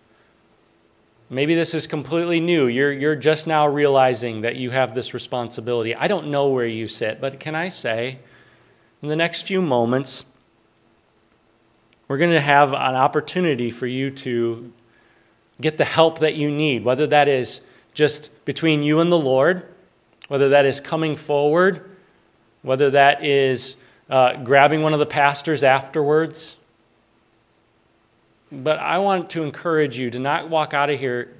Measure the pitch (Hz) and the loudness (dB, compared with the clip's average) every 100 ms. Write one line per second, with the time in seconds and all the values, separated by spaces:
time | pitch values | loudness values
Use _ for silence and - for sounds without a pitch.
0 | _ _ _ _ _ _ _ _ _ _ | _ _ _ _ _ _ _ _ _ _
1 | _ _ - 127 143 165 160 160 - 156 | _ _ -10 -4 0 0 0 -4 -6 -8
2 | 131 165 170 170 165 170 127 120 143 139 | -4 -4 0 -2 0 2 2 2 0 0
3 | 147 151 147 156 160 156 147 143 147 139 | -2 0 0 0 0 2 2 2 2 4
4 | 131 120 120 110 113 131 123 131 123 120 | 4 2 -4 -4 -6 -6 -4 -2 -2 -4
5 | 113 120 - 127 117 - 113 120 113 113 | -8 -8 -8 -8 -6 -8 -4 -2 -2 -2
6 | 156 196 147 143 139 131 117 113 110 - | -2 -2 -4 -2 0 0 -2 -4 -8 -6
7 | 110 110 135 135 156 156 185 - 123 113 | -6 -4 -8 -8 -8 -8 -6 -6 -4 -4
8 | 123 131 - _ _ _ _ _ _ _ | -6 -10 -20 _ _ _ _ _ _ _
9 | 147 156 165 165 - 190 175 123 117 131 | -6 -2 -2 -4 -4 -2 0 2 2 0
10 | 135 - - _ _ _ _ _ _ _ | -2 -8 -10 _ _ _ _ _ _ _
11 | _ _ _ _ _ _ _ _ _ _ | _ _ _ _ _ _ _ _ _ _
12 | - 139 170 165 143 143 143 135 131 131 | -6 0 2 2 4 6 4 2 -2 2
13 | 143 151 151 180 175 127 120 113 127 127 | 2 0 -4 -2 -2 0 -4 -6 -6 -4
14 | 135 135 131 120 117 113 120 - _ _ | -6 -6 -4 -2 -2 -4 -12 -20 _ _
15 | _ _ _ _ _ - 156 156 143 160 | _ _ _ _ _ -6 -4 -2 0 2
16 | 160 160 156 151 147 147 151 120 123 131 | 2 2 -2 0 -4 -2 -2 0 0 0
17 | 151 147 143 135 117 - - _ _ - | 2 4 4 2 -2 -8 -16 _ _ 0
18 | 147 - - _ - 135 160 151 147 156 | 0 0 -10 _ -10 -2 0 2 2 2
19 | 170 175 135 131 151 180 - - _ _ | 2 2 2 2 2 0 -6 -20 _ _
20 | _ _ - 139 139 143 139 131 - 160 | _ _ -6 0 4 6 4 0 -4 -4
21 | 160 147 - 147 147 165 185 170 - - | -2 -4 -2 0 2 4 2 0 -8 -20
22 | _ _ _ _ _ _ 131 131 139 139 | _ _ _ _ _ _ -2 2 4 6
23 | 139 147 151 139 135 123 - - _ _ | 6 4 2 2 2 0 -4 -10 _ _
24 | - 131 127 143 123 139 143 156 156 151 | -2 4 4 2 2 6 6 4 0 0
25 | 147 151 143 139 - 147 139 135 - 160 | 0 0 0 0 -2 2 4 2 0 -2
26 | 143 156 160 151 - - _ _ _ _ | 0 0 0 -6 -10 -12 _ _ _ _
27 | _ _ _ _ _ _ _ _ _ _ | _ _ _ _ _ _ _ _ _ _
28 | _ _ _ _ _ 143 135 156 156 170 | _ _ _ _ _ -6 -4 -2 -2 0
29 | 202 185 175 170 151 - 175 160 147 120 | 0 -2 -4 -6 -6 -6 -2 0 0 -2
30 | 123 120 135 160 160 160 147 151 143 139 | -6 -4 -4 -4 -2 -2 -2 -2 -2 -2
31 | 135 123 120 | -4 -4 -8